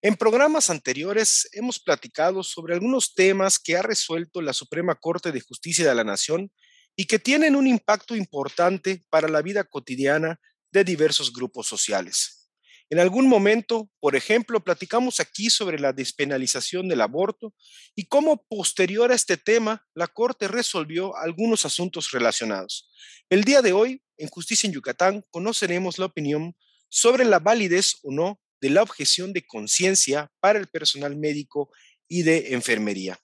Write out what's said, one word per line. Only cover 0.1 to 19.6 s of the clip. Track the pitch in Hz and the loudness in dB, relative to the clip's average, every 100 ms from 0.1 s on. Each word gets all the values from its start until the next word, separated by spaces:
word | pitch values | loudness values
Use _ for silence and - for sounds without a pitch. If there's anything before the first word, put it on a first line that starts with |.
| 208 | 2
programas | 220 233 294 311 - | 2 4 4 4 0
anteriores | 160 - 131 170 208 214 - - | -2 -4 -4 -2 0 2 0 -2
hemos | 196 247 233 | -6 -8 -6
platicado | - 147 - - 165 190 | -2 -2 -2 0 0 0
sobre | 180 - 160 | -6 -10 -6
algunos | 175 220 262 - - | -4 0 0 -2 2
temas | 185 190 190 - | 4 4 2 0
que | - 175 | 0 -2
ha | |
resuelto | 220 208 - 165 170 180 | 0 -4 -2 -4 -6 -6
la | 151 | -4
Suprema | 127 135 151 175 139 | -6 -6 -4 -2 -2
Corte | 160 175 180 | -4 -4 -4
de | 151 | -6
Justicia | - 127 165 165 160 | -10 -16 -4 2 2
de | |
la | 120 107 | 2 0
Nación | 101 - 165 196 _ _ _ _ - | -2 -2 -4 -4 _ _ _ _ -8
y | |
que | 185 220 | -2 -2
tienen | - 294 311 277 | 2 2 4 4
un | 269 | 4
impacto | 240 - 208 - 226 | 2 2 -2 -2 -6
importante | 190 147 139 - 175 185 185 190 _ | -6 -6 -6 0 0 0 -4 -6 _
para | 160 156 | 0 2
la | 156 | 0
vida | 160 202 190 | -2 -4 -4
cotidiana | 143 - 127 135 151 160 165 _ _ _ | -8 -10 -2 0 0 -2 -6 _ _ _
de | 190 185 | 2 2
diversos | 170 156 - 135 | 2 2 2 -2
grupos | 120 123 123 110 | -6 -10 -8 -10
sociales. | 107 - 101 87 - - - _ _ _ - _ | -4 -2 -2 -2 -4 -4 -8 _ _ _ -20 _
En | 160 | 2
algún | 180 208 269 | 2 4 6
momento, | 233 202 220 214 226 214 _ | 6 4 2 0 -4 -4 _
por | 147 135 | 0 0
ejemplo, | - 226 226 226 | 0 0 0 -4
platicamos | 180 170 185 233 254 - | -2 -6 -2 -2 0 -2
aquí | 247 - 220 | -6 -6 -2
sobre | - 196 156 | 0 -2 -2
la | 139 | -2
despenalización | 135 131 - 143 135 127 131 - 180 185 | -2 -8 -4 -4 -2 -2 -4 -4 -6 -2
del | 147 | 0
aborto | 107 139 202 220 220 _ _ - - | 0 0 -2 -4 -12 _ _ -20 -16
y | - 185 | -12 0
cómo | 277 311 302 _ | 2 2 0 _
posterior | 214 165 - 185 202 240 | -6 -6 0 -2 2 2
a | 240 | 2
este | - 175 | 0 -2
tema, | - 226 | 2 2